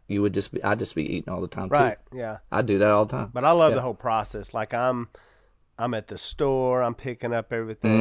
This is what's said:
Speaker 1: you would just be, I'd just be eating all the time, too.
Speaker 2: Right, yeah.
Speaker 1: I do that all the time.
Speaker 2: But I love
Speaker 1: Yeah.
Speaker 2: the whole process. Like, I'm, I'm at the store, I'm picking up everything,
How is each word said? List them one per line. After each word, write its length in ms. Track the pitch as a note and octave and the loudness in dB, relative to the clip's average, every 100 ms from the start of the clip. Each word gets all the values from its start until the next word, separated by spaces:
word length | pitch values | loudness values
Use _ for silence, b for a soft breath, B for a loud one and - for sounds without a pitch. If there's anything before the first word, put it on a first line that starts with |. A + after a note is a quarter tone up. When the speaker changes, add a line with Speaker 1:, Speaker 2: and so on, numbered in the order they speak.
| - | -4
Speaker 1:
you 160 | G2+ | 0
would 100 | G#2 | 2
just 180 | G2 - | 0 -4
be, 120 | - | -2
I'd 160 | G2+ G#2+ | 0 0
just 160 | G2+ - | -2 -4
be 80 | D2+ F2+ | -4 -4
eating 140 | E2+ | -6
all 100 | F#2 | -6
the 60 | F2+ | -6
time, 220 | - F#2 | -6 0
too. 60 | C#3+ | 2
Speaker 2:
Right, 220 | C3 G#2 - | 2 0 -12
yeah. 260 | B2+ A#2 G#2 - | -10 -10 -10 -6
Speaker 1:
I 120 | - | -2
do 160 | A#2+ G2 | 2 4
that 100 | G#2 | 4
all 160 | G#2 G#2+ | 4 2
the 100 | - | -2
time. 140 | G#2 | -6
Speaker 2:
But 140 | B2 C#3 | 0 4
I 60 | |
love 200 | E3+ D#3 | 6 6
Speaker 1:
Yeah. 40 | B2+ | 4
Speaker 2:
the 60 | |
whole 120 | B2+ | -2
process. 640 | G#2+ B2 A2+ G#2 G#2+ G2+ A2+ | -4 -2 -2 -2 -8 -8 -6
Like, 180 | A2 | -4
I'm, 360 | A#2+ B2+ B2 A#2 b b b b b _ - | 0 0 0 -4 b b b b b _ -6
I'm 160 | A#2+ | -4
at 140 | A#2 G#2 | -4 -6
the 100 | F#2+ | -10
store, 640 | - - C#3+ C3 B2+ B2+ | -8 -2 0 2 2 2
I'm 100 | A#2+ | 0
picking 400 | A#2+ C3+ A#2+ A#2+ | -2 -10 -6 -4
up 200 | A#2 A2 | -4 -4
everything, 380 | A#2 A2+ A2 A2 A2 | -6 -6 -4 2 4